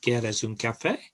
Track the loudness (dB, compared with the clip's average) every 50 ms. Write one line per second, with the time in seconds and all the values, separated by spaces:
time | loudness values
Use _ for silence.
0 | 2 2 2 2 2 0 -2 -2 -2 -4 -4 -2 -2 -4 -4 0 0 0 0 0
1 | -4 -12